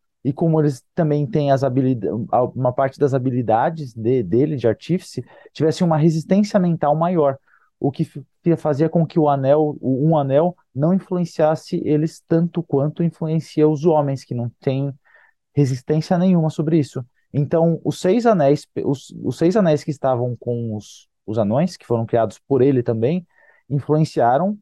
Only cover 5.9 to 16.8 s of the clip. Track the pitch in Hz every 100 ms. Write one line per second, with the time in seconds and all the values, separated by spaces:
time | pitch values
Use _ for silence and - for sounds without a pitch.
5.9 | 156 165 160 - 190 208 202 180 160 147
6.9 | 151 170 175 143 - _ _ _ - 139
7.9 | 147 156 147 - _ 175 165 156 139 160
8.9 | 170 156 175 147 139 135 151 151 - 127
9.9 | 131 156 160 139 139 175 - _ 127 156
10.9 | 190 - 180 170 - 151 156 - 175 -
11.9 | 151 160 - - 165 170 170 - 139 151
12.9 | 160 170 - 160 160 - 156 151 151 165
13.9 | 151 139 135 - 123 120 _ 139 131 139
14.9 | 131 _ _ _ _ _ - 131 131 -
15.9 | 156 - 180 190 175 156 - 156 165